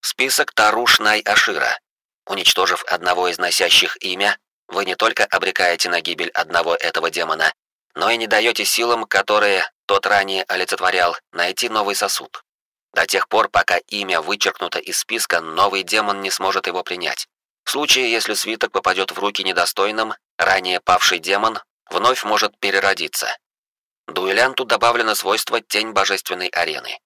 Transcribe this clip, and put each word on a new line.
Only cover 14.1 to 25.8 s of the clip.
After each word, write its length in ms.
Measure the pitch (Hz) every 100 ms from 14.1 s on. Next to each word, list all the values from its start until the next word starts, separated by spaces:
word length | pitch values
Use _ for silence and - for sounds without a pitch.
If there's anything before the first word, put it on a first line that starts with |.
| 87
вычеркнуто 580 | 80 101 101 - 87 87
из 200 | - 85
списка, 420 | - 113 - 85
новый 420 | 82 80 98 95
демон 380 | 90 107 104 101
не 100 | 98
сможет 360 | 92 95 95 92
его 160 | 90
принять. 440 | - 90 85 - - _ _ _
В 80 | -
случае, 400 | 135 147 131 123
если 220 | 113 107
свиток 380 | 104 - 110 110
попадёт 400 | 98 92 92 95
в 80 | -
руки 240 | 101 101
недостойным, 720 | 92 87 87 - 101 110 110 - _ _
ранее 420 | 92 95 92 90
павший 400 | - 90 - 90
демон 400 | 82 98 113 107 - _ _
вновь 340 | 90 110 127
может 340 | 104 107 104 _
переродиться. 760 | 101 98 98 95 80 - 64 - _ _ _ _ _ _ -
Дуэлянту 580 | 80 95 101 131 131 123
добавлено 500 | 117 117 117 113 104
свойство 460 | 98 107 - 117
"Тень 300 | - 104